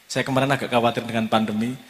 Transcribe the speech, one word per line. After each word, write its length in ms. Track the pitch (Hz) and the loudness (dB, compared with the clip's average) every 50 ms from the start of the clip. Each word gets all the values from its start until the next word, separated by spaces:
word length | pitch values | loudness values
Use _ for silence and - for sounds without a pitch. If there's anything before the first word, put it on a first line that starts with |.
| _ | _
Saya 240 | - - 131 123 | -6 -4 -4 -2
kemarin 240 | - 131 131 135 139 | 0 2 2 2 2
agak 160 | 139 123 110 | 0 0 -2
khawatir 400 | - 123 120 113 117 113 127 113 | 0 2 2 2 2 2 0 -4
dengan 240 | 113 113 117 110 110 | -4 -2 -2 -2 2
pandemi, 480 | 113 110 110 107 107 107 113 123 127 127 - | 2 0 0 0 -2 -2 -2 -4 -4 -8 -12